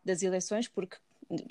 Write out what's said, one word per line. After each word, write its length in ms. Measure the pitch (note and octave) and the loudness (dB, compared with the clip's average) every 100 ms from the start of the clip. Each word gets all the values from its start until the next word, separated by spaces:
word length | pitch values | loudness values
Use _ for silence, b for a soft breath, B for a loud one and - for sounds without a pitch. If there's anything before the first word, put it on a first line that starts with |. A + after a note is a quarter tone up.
| - | -2
das 180 | F3+ | 2
eleições, 440 | F#3 F#3 - G#3 A#3+ | 2 2 2 0 0
porque 300 | - F#3 - _ - - - - | -2 -6 -6 _ -18 -6 -6 0